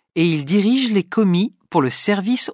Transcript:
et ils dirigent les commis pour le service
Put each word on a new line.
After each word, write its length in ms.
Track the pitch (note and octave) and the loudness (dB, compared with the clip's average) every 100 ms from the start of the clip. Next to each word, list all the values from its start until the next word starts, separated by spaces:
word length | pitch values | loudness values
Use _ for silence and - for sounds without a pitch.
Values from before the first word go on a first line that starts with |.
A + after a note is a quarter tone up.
| _ - | _ -2
et 120 | E3+ | 0
ils 160 | D#3 | 0
dirigent 480 | C#3 G3+ G3+ C4 B3+ | 0 0 2 0 0
les 120 | G3+ | -2
commis 500 | - - G3+ F3 A3 - - | -2 0 2 2 0 -6 -6
pour 100 | E3+ | -2
le 100 | C3 | 0
service 600 | - - G3+ F#3+ B3 - | 0 -2 -2 -2 -2 -2